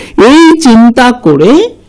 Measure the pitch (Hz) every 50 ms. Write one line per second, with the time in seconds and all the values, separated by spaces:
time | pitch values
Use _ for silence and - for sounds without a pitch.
0 | - - - - 190 233 285 320 330 320 320 320 320 254 226 226 233 240 233 -
1 | 247 247 240 247 - 165 147 139 151 196 269 330 440 480 - - _